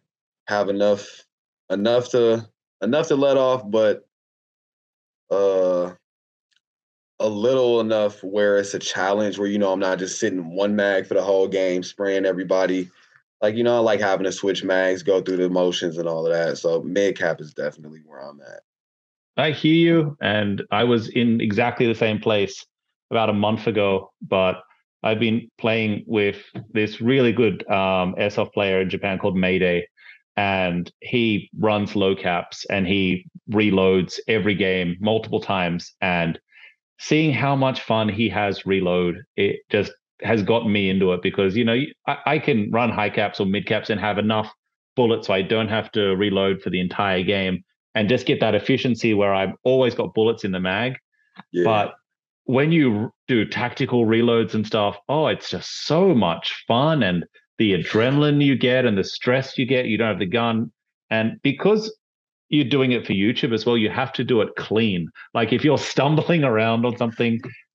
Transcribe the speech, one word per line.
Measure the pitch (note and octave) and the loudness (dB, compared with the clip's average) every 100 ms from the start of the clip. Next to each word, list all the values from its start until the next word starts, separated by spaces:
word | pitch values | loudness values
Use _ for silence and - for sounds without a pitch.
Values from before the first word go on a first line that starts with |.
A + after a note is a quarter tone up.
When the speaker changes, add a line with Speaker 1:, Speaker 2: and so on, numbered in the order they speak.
| _ _ _ _ - | _ _ _ _ -6
Speaker 1:
have | G#2 G2 | -2 -2
enough, | G2 G#2 G2+ - - _ _ _ _ - | 0 2 0 -4 -20 _ _ _ _ -8
enough | G2 G#2+ A#2+ A#2+ | -2 2 0 2
to, | B2+ A#2 A2+ A2+ _ _ - | 2 2 2 -4 _ _ -8
enough | G#2 D3 D#3 | -2 -2 0
to | C#3+ | 2
let | C#3 C3+ | 2 2
off, | C3 B2+ G2+ | 2 0 0
but, | A2 G#2+ G2 _ _ _ _ _ _ _ _ _ _ _ _ - | 2 2 0 _ _ _ _ _ _ _ _ _ _ _ _ -4
uh, | F#2+ G2 F#2+ F#2 F2+ F2+ F2+ _ _ _ _ _ _ _ _ _ _ _ - | 0 2 2 2 0 -2 -8 _ _ _ _ _ _ _ _ _ _ _ -4
a | A2 | -4
little | G#2 A#2 C3 B2 A#2 | 0 0 2 2 2
enough | A2 A2 G#2 G#2 | 2 0 0 -4
where | F#2 G#2 G#2 G2+ | -6 0 2 2
it's | G2 F#2 | 0 -6
a | |
challenge | - - F#2 G#2 G#2 F#2 | -6 -2 0 0 -2 -2
where, | G2+ | -2
you | G#2 | 0
know, | G2 | 0
I'm | F#2+ | 0
not | F#2+ F2+ | -2 -2
just | F2+ - | -6 -4
sitting | G#2+ F#2 E2 F2+ | -4 -4 -6 -2
one | G#2 G#2 | 0 0
mag | G2+ F#2+ F#2 | 0 0 0
for | G2 | -2
the | |
whole | F#2+ G2 F#2+ | 2 2 2
game, | F#2+ F#2 F2+ | 0 0 -2
spraying | F2+ - G2 G2 F#2+ | -6 -6 -2 0 0
everybody. | F#2 F2+ F#2+ F#2 F#2 F2+ _ _ _ _ - | -2 0 0 0 -2 -4 _ _ _ _ -4
Like, | G#2+ A2+ | -2 0
you | |
know, | A#2+ A#2+ | 0 2
I | |
like | A2 G#2 | 2 2
having | G#2 F#2 F#2+ | 0 0 -2
to | |
switch | F2+ G2 F#2 | -4 -4 -2
mags, | F#2+ F#2 F#2 F#2 | 0 0 0 0
go | F#2 F#2+ | 0 0
through | F#2 F2+ | 0 -2
the | F2+ | 0
motions | F2+ F2+ F2 F2 D#2+ | 2 0 0 -4 -4
and | E2+ | -4
all | E2 E2 | -2 -2
of | |
that. | E2+ E2 C#2+ | 0 -2 -2
So | E2+ E2 | -2 -2
mid | D#2+ F2+ G2+ F#2 | -2 -2 -2 0
cap | E2+ D2+ | -4 -4
is | D#2 C#2+ | -8 -8
definitely | D2 D#2+ D2+ D#2 D#2 | -8 -8 -20 -20 -20
where | C#2 | -18
I'm | C#2 D2 | -18 -18
at. | C2 G1+ _ _ _ _ _ _ _ - | -20 -20 _ _ _ _ _ _ _ -2
Speaker 2:
I | D3+ | -2
hear | C#3+ D#3 E3 | 2 4 6
you. | E3+ E3 D3+ C#3+ | 6 6 2 -2
And | G2+ G#2+ G2+ G2+ - | -2 0 0 -2 -2
I | G2+ | 0
was | B2 A#2 A2 | 4 2 0
in | B2 A#2+ A#2 | 0 2 2
exactly | A2+ G2+ A#2+ - A#2+ | 0 0 0 0 0
the | |
same | A2 A2+ G#2 | 2 0 0
place | A2+ G#2+ G2 - - _ _ _ - | 0 0 0 -6 -20 _ _ _ -4
about | A#2 G#2+ | 0 0
a | |
month | G#2 G#2 A2 A#2 | 2 0 0 -2
ago, | G#2+ G2+ F#2+ - - | 0 2 0 -4 -14
but | - G2 F#2 F#2 - _ _ _ | -2 0 2 -2 -10 _ _ _
I've | A2+ A2 | -2 0
been | A2+ A2+ - _ | 0 -2 -4 _
playing | A2+ A2+ A2 G2+ - | -2 0 -2 -4 -2
with | G#2+ G2+ G2 - - - | 0 0 -2 -12 -18 -6
this | A2 G#2+ - | -2 -2 -2
really | A#2 C3+ B2 | 0 4 4
good, | G#2+ A2+ F2 - | 4 2 0 -2
um, | G2+ F#2+ F#2+ F#2 F#2 | 0 2 0 0 -2
airsoft | G#2 A2 G2+ | -2 -2 -4
player | - G2+ F#2+ | -2 0 0
in | F#2+ | -2
Japan | F#2 G2+ F#2 | -4 -4 -2
called | G#2 F#2 | -2 0
Mayday, | F#2 F#2 F2+ F2 F2 _ - - _ - | 0 2 0 0 -4 _ -20 -20 _ -4
and | G2+ F#2+ F#2 F2 F2 _ | -2 0 -2 -2 -6 _
he | - B2 A2+ G2+ - - | -4 0 0 0 -4 -2
runs | G#2+ G#2 G2+ G#2 | 0 0 -2 0
low | F#2+ F#2+ | 0 0
caps | F#2 F2 - - - | -2 -4 -6 -12 -6
and | G2 F#2 | -2 0
he | G2+ F#2+ F2+ - - - | 0 0 -2 -6 -20 -4
reloads | G#2+ G#2+ F#2+ F#2+ F#2+ F2 - - | 0 2 4 4 2 0 -6 -4
every | A2 G2 F#2+ | -2 0 0
game | F#2+ F#2 F2 F2 | 0 -2 -2 -4
multiple | G#2 A2+ A2 A2 | -2 -2 -2 -6
times. | - G2 F2 E2+ - - | -2 -2 -2 -4 -8 -6
And | F#2+ F2 E2 D#2+ _ - - _ _ - | -2 0 -2 -4 _ -20 -20 _ _ -12
seeing | - D#3 D#3 | 0 2 2
how | A#2+ C#3 C#3 | 0 0 0
much | C3 B2 | 0 -2
fun | - A2 G#2+ | -2 0 0
he | G2 A2+ | 0 -2
has | G2 G#2 F#2+ F#2 | 0 -2 -2 -2
reload, | F#2+ F2+ F2+ F2 E2+ - - | 0 2 0 0 -4 -8 -2
it | G2+ - - | -2 -2 -2
just | G#2+ F#2 - _ - | -2 -2 -8 _ -10
has | - A#2 | 0 0
gotten | F#2+ A2+ A#2 | 2 0 2
me | G2+ G2 | 0 0
into | F#2+ F#2+ | 2 2
it | F2 | 2
because, | F#2+ F#2+ G2 G2+ | -2 0 0 2
you | |
know, | A#2 A#2 D3 - - | 0 0 -2 -8 -8
I, | - - | -4 -2
I | D3+ | -2
can | - A#2+ G2+ | 0 0 0
run | A2+ A#2+ | 0 0
high | G2+ G#2 | 0 -2
caps | A2+ G2+ - | -2 -4 -2
or | G2 | -2
mid | G2+ F#2+ | -2 -2
caps | G#2+ - | -4 -2
and | G#2+ | -4
have | G#2+ G2 | -2 -2
enough | G#2+ A2 G#2+ - _ _ _ - | 0 0 -2 -10 _ _ _ 0
bullets | A#2 A2+ - | 2 2 0
so | F#2+ | 0
I | |
don't | F2+ A2 G#2+ | 2 0 0
have | A2 G#2 | -2 -2
to | A2 G2+ F#2 | 0 0 2
reload | G#2 F#2+ G2 F#2 | 0 2 0 -2
for | G2+ | -4
the | F2+ | -4
entire | F2+ - G2+ F#2 | -4 -2 0 0
game | F2 G2+ F#2+ F2+ - _ _ A2 | 0 0 -2 -4 -8 _ _ -2
and | G#2 | 2
just | B2 - | 0 2
get | A#2+ | 0
that | A2+ | 2
efficiency | G#2 - C3 C3+ A#2 A#2 G#2 | 0 0 0 0 0 0 2
where | G2+ | 2
I've | G2 F#2+ - | 2 0 -2
always | B2+ C3 B2 A#2 | 0 2 2 0
got | G2 | -2
bullets | - A2 A2+ | 2 2 0
in | G2+ | -4
the | F#2 | -2
mag. | F#2 G2 B2 C3 _ _ _ - - | -2 -2 -4 -6 _ _ _ -20 -8
Speaker 1:
Yeah. | - | 0
Speaker 2:
But | D#3+ G#2+ G2+ - _ _ _ _ | 2 2 0 -6 _ _ _ _
when | - B2+ D#3 | -2 0 2
you | E3 C3+ G#2 | 4 4 2
r-, | A2 _ - | -4 _ -2
do | A#2+ | 0
tactical | G2+ - A#2+ - C3 B2 A2 | 0 -4 -6 -4 -2 2 2
reloads | A2+ A#2+ A#2 A2 | 4 4 2 2
and | A2 G#2+ | -2 -2
stuff, | A2+ G2+ G#2 - | 0 0 -2 -4
oh, | D3 C#3+ | 0 0
it's | F#2+ - | -2 -6
just | F2 - - - | -10 -10 -10 -2
so | D3+ G3 | 2 4
much | B2+ F2 E2+ - - - | 4 2 -2 -6 -8 -2
fun, | A#2 D3+ D#3 | 2 2 2
and | G2 F2 - _ _ - | 0 0 -4 _ _ 0
the | A2 | 2
adrenaline | F#2 D#2 G#2+ B2 C#3+ D3 D3 C#3+ | 2 0 0 2 2 2 4 2
you | B2+ | 2
get | B2 B2+ B2 | 2 2 2
and | G2 | 0
the | |
stress | F#2 - - C3 C3 - | -2 -4 0 0 -2 -4
you | B2+ | 0
get, | C3 B2 | 0 0
you | G#2+ | 0
don't | A2+ | 0
have | F#2+ | -2
the | G2 | -2
gun. | A#2 A#2 A2+ A#2 _ _ _ - | 0 0 -2 -4 _ _ _ -4
And | A2 A2+ A2+ | -2 -2 -2
because | C#3 C#3 F#3+ G#3+ G#3+ - _ _ _ _ - | -4 0 2 2 -2 -12 _ _ _ _ -2
you're | D3 B2 | 0 2
doing | C#3+ C3 | 2 2
it | A#2+ - | 0 -2
for | |
YouTube | F#2+ G2+ A#2+ C#3 | 0 0 0 0
as | A2 B2 | 0 0
well, | A#2+ | 0
you | G#2 | 0
have | A#2 C3 | -2 -6
to | - | -4
do | A#2+ A#2 | 0 2
it | G2 - | 0 -4
clean. | - G#2 A2+ F#2 D#2+ - - | -2 0 0 -2 -6 -12 -8
Like, | A2+ A2+ | -4 0
if | B2 | 2
you're | D3+ C3 | 2 0
stumbling | - - C#3 D#3 - E3+ | 0 0 2 2 2 2
around | C#3 A2 A2+ A2+ A#2+ | 2 2 2 2 0
on | A2+ | -2
something, | A#2 - A#2 A2+ B2 - _ | -4 0 0 -2 -6 -18 _